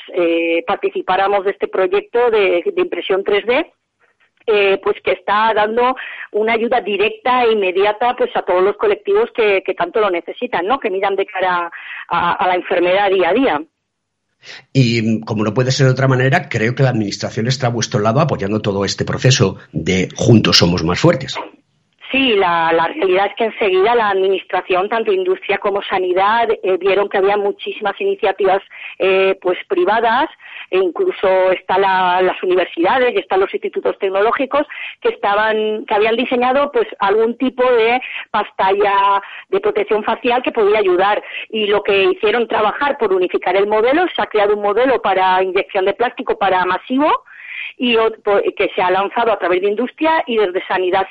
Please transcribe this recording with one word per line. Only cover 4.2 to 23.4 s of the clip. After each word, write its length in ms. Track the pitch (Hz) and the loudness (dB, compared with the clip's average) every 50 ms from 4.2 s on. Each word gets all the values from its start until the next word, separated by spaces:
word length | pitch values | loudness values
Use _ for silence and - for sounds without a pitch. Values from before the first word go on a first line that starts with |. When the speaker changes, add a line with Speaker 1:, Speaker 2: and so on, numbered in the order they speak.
| _ _ _ _ _ | _ _ _ _ _
Speaker 1:
eh, 340 | - 214 208 196 196 190 196 - | 0 2 2 2 2 0 0 0
pues 140 | 208 202 - - | -2 -4 -2 -2
que 100 | - 202 | -4 -4
está 400 | - - - 202 208 220 226 220 | -2 -2 -2 0 0 2 2 2
dando 420 | 208 214 214 220 233 247 254 262 262 - - - - - - - | 0 0 0 0 0 0 0 0 -4 -8 -14 -14 -16 -12 -6 -4
una 200 | 208 214 220 233 | -2 0 0 0
ayuda 280 | 233 220 240 220 - | 0 0 0 0 -2
directa 600 | - 208 208 185 202 214 220 - - 254 247 254 247 | -2 -2 -2 -2 -2 -2 -2 -4 -2 0 0 2 2
e 80 | 226 220 | 2 2
inmediata, 600 | 214 196 185 175 190 196 208 208 208 240 240 247 | 2 0 0 0 2 2 0 0 0 0 -2 0
pues, 140 | 240 247 233 - | 0 -2 -2 -2
a 60 | 208 - | -4 -2
todos 200 | - 180 180 185 | 0 2 2 2
los 140 | 202 196 | 2 0
colectivos 520 | - 233 214 208 - - 202 196 208 233 226 - | 0 0 0 0 0 0 0 2 2 0 0 0
que, 280 | - 220 208 196 190 185 | 0 2 2 2 0 0
que 80 | - 180 | -2 -4
tanto 260 | - 175 175 165 226 | -4 -4 -2 0 0
lo 100 | 214 202 | 0 0
necesitan, 540 | 180 170 - - 185 - 247 247 - 185 170 | 0 -2 -6 -8 -8 -8 -8 -6 -4 -4 -2
¿no? 120 | 190 262 269 | -2 -2 -2
Que 120 | - 226 | -2 -4
miran 260 | 185 190 190 196 196 | -4 -2 -2 -2 -2
de 100 | 196 196 | -2 -2
cara 440 | - - 190 185 185 180 175 170 170 - - - - - - - - | -4 -4 -4 -2 0 0 -2 -2 -6 -8 -14 -16 -16 -16 -16 -8 -4
a, 240 | - 170 170 175 170 | -2 0 0 0 0
a 160 | - - 185 | 0 0 0
la 60 | 185 | 0
enfermedad 560 | 180 165 - 190 175 175 175 180 196 202 202 | 0 -2 -2 0 0 2 2 2 2 2 2
día 200 | 190 196 180 165 | 2 2 2 2
a 40 | 185 | 2
día. 280 | 247 277 226 156 - 320 - _ _ _ _ _ _ _ _ _ _ _ _ _ _ - - - - - _ - | 2 2 2 0 -2 -4 -8 _ _ _ _ _ _ _ _ _ _ _ _ _ _ -20 -20 -20 -20 -16 _ 0
Speaker 2:
Y, 480 | 139 131 117 117 117 110 113 113 107 - | 2 2 2 2 0 0 0 0 -2 -2
como 200 | - 120 107 107 | -4 -4 -2 -2
no 100 | 107 101 | 0 0
puede 200 | 127 127 127 131 | 0 0 0 2
ser 140 | - 139 | 2 2
de 60 | 131 127 | 2 2
otra 140 | 135 135 | 2 2
manera, 420 | 131 135 123 127 135 143 185 160 - | 2 2 2 2 2 2 0 0 -2
creo 260 | - 113 107 117 123 | -4 -2 -2 -2 0
que 100 | - 139 | 0 0
la 60 | 127 | 0
administración 580 | 117 113 107 98 95 - - 101 - 117 110 123 | 0 0 -2 -4 -4 -6 -8 -6 -6 -4 -2 -2
está 180 | 131 - - | -2 -2 -2
a 40 | 120 | -2
vuestro 280 | 120 117 - - - 110 | -2 -2 -2 -2 -2 0
lado 220 | 104 110 113 139 | 0 0 2 2
apoyando 420 | 165 143 107 - 98 98 107 110 - | 0 0 0 -2 -2 -2 -2 -2 -2
todo 220 | 110 98 98 98 | -2 -2 -2 -2
este 200 | 95 - - 98 | -2 -4 -4 -4
proceso 540 | - - - - 127 131 - 110 95 90 - - - - | -4 -2 2 2 4 4 4 2 0 0 -4 -12 -12 -10
de 360 | 80 80 85 92 92 90 - - | -6 -4 -2 0 0 -2 -2 -4
Juntos 440 | - - 120 120 107 90 87 85 - | 0 4 6 6 6 6 4 2 2
Somos 260 | - 87 87 90 82 | 2 2 2 0 0
Más 160 | 82 90 - | -2 0 2
Fuertes. 360 | - 160 180 - 139 131 - - - - - _ _ _ _ _ _ _ _ _ - - - | 2 2 2 2 -2 -8 -10 -10 -10 -12 -14 _ _ _ _ _ _ _ _ _ -10 -6 -2
Speaker 1:
Sí, 240 | 262 269 254 220 | 0 0 2 2
la, 360 | 196 190 175 170 170 165 165 165 | 2 2 2 0 0 0 0 0
la 140 | 165 160 | 0 0
realidad 400 | 165 - 311 214 190 180 185 196 | -2 -2 -2 0 0 2 2 0
es 60 | 202 202 | -2 -2
que 80 | - | -4